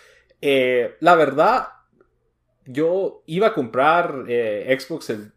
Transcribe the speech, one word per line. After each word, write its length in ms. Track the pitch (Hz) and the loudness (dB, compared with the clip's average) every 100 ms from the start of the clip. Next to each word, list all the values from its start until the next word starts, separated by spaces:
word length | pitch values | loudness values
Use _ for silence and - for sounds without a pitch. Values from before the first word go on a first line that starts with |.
| _ _ _ _ | _ _ _ _
Eh, 560 | 143 135 127 123 117 - | 0 2 2 0 -2 0
la 140 | 160 175 | 2 4
verdad, 520 | 147 135 180 247 - - _ _ _ _ _ _ _ _ - | 4 2 2 2 -4 -16 _ _ _ _ _ _ _ _ -12
yo 540 | 127 160 185 190 - - | -2 -2 0 -4 -8 -8
iba 200 | 165 220 | 0 0
a 60 | |
comprar, 720 | 170 123 120 143 170 170 143 113 | 0 -4 0 2 2 0 -6 -4
eh, 480 | 120 113 104 98 135 | -2 -2 -4 -2 -2
Xbox 340 | - 160 - | -2 -12 -8
el, 200 | 110 107 | -10 -10